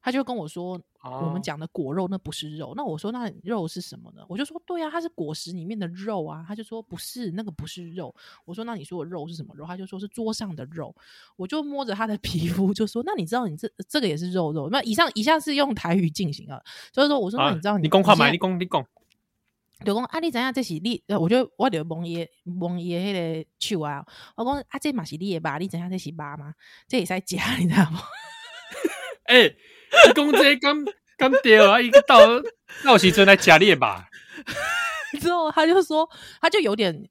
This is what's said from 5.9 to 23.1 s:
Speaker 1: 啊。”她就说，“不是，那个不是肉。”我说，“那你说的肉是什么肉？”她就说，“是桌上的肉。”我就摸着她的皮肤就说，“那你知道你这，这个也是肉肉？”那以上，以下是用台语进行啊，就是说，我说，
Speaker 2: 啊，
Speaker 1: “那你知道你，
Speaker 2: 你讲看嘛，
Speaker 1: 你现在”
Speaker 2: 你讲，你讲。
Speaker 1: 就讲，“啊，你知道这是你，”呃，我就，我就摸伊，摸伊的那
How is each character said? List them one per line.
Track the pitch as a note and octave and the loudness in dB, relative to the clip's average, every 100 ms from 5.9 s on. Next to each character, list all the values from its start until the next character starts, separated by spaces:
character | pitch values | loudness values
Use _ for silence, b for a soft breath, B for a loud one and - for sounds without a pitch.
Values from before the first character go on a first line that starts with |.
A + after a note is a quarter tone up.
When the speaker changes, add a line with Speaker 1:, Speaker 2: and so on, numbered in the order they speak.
| F3 G3+ G#3 D#3 | -10 -8 -8 -8
Speaker 1:
啊。” | D#3 E3 | -12 -14
她 | |
就 | G#3 | -16
说 | G#3+ A3+ | -14 -16
，“不 | G#3+ | -16
是， | E3+ - B3 A3+ | -16 -14 -10 -10
那 | E3+ | -10
个 | G#3+ | -12
不 | D#3 D#3+ | -12 -16
是 | - E3+ | -14 -16
肉。” | F3 C#3+ b b b | -14 -16 b b b
我 | - | -18
说 | F#3 A#3 | -14 -12
，“那 | |
你 | A3 | -12
说 | D3 F3+ | -12 -12
的 | D#3 | -10
肉 | F3 D#3 | -12 -12
是 | |
什 | E3 | -14
么 | A#2 | -16
肉？” | - D#3 | -16 -16
她 | F3+ | -14
就 | F#3+ | -14
说 | F#3+ | -14
，“是 | G3+ | -14
桌 | - A3 | -8 -8
上 | A3 G#3+ | -6 -10
的 | D#3 C3 | -12 -14
肉。” | E3 D3 - b b b _ | -14 -14 -16 b b b _
我 | - | -8
就 | D4+ | -6
摸 | D4 C#4 | -6 -8
着 | C4 | -6
她 | G3 A3 | -6 -4
的 | G#3 | -6
皮 | - E3+ E3 | -6 -4 -4
肤 | F3 F#3+ | -2 -2
就 | G3+ G#3+ | -2 -4
说 | A#3 D#4 | -4 -6
，“那 | G4+ | -6
你 | |
知 | E3 | -4
道 | A#3+ A3+ | -4 -6
你 | D3+ | -8
这， | A3 _ F#3+ | -12 _ -8
这 | D4+ | -4
个 | G#3 | -2
也 | |
是 | D3 F3+ | -4 -4
肉 | F#3 D#3+ | -4 -4
肉？” | D#3+ C#3+ | -4 -4
那 | B3+ | -4
以 | A3+ | -2
上， | G#3+ E4+ | 0 0
以 | - | 0
下 | A#3+ D#4 | 0 0
是 | D4+ | 0
用 | C#4 C#4+ | -2 -2
台 | A3 F3 | -2 -2
语 | F3+ E3+ | 0 0
进 | D3+ F3 | -4 -8
行 | C#3+ - | -8 -14
啊， | C3+ B B B | -18 B B B
就 | - | 0
是 | C#4+ | 2
说， | C#4+ | 2
我 | G3 | -2
说， | A3 | 0
Speaker 2:
啊， | G3 | 0
Speaker 1:
“那 | |
你 | E3+ | 0
知 | F#3+ | -2
道 | G#3 | 0
你， | |
Speaker 2:
你 | D#3 | 2
讲 | F#3+ | 4
看 | F#3+ F#3 | 6 4
嘛， | C#3+ | 4
Speaker 1:
你 | E3 | 2
现 | |
在” | F#3 | -4
Speaker 2:
你 | F3+ | -4
讲， | |
你 | F3+ | -4
讲。 | D#3+ C3 _ _ _ _ _ _ _ _ _ G#3 | -4 -6 _ _ _ _ _ _ _ _ _ -4
Speaker 1:
就 | |
讲 | G3+ | -4
，“啊， | B3 D#4+ | -4 -6
你 | E4 | -4
知 | A#3 | -4
道 | B3+ | -4
这 | C4 | -4
是 | B3 D#3 | -6 -6
你，” | G3 A#3 _ | -6 -8 _
呃， | G#3 | -2
我 | E3 | 2
就， | A#3+ A#3 _ | 0 0 _
我 | B3+ | -2
就 | E3+ | -2
摸 | E3 D#3+ | -8 -10
伊， | E3+ E3+ E3 _ | -8 -8 -10 _
摸 | - F3 F3 F3 | -12 -8 -6 -6
伊 | F3 | -6
的 | E3+ | -6
那 | F#3+ | -4